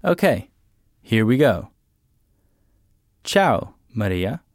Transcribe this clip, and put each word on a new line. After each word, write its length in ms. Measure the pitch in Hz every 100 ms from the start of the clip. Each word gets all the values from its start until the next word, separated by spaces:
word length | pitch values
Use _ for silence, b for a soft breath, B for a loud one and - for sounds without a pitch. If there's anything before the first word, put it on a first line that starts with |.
Okay, 480 | 190 175 196 107 - _ _ _ _ _
here 240 | _ 110
we 120 | 110 131
go. 320 | 143 90 - _ _ _ _ _ _ _ _ _ _ _ _ _ _ _
Ciao, 520 | - - 190 107 - - _
Maria. 480 | 113 104 92 92 170 _